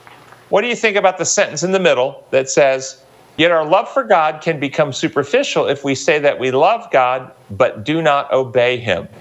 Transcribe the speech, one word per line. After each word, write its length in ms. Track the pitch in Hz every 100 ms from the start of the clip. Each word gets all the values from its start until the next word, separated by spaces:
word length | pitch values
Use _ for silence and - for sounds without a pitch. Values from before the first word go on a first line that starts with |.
| - - - - -
What 120 | 190
do 60 | 240
you 80 | 233
think 200 | 226 202
about 220 | 185 185
the 80 | 165
sentence 380 | - 180 151
in 100 | 170
the 60 | 190
middle 440 | 175 127 131 - -
that 180 | 135 131
says, 520 | - 139 135 131 - _ - - -
"Yet 160 | 165
our 140 | 165 156
love 240 | 185 233
for 140 | -
God 360 | 226 185 156 156
can 160 | 170 156
become 320 | 139 - 147
superficial 720 | 131 156 - 139 247 277 170 120
if 160 | 139
we 120 | 143 135
say 240 | - 151
that 200 | 143 123
we 120 | 127
love 380 | 127 165 226 214
God 380 | 139 123 127 127 - -
but 340 | 104 127 -
do 180 | 107 160
not 300 | 156 143 -
obey 460 | 131 131 123 123 123
him"? 320 | 113 87 - -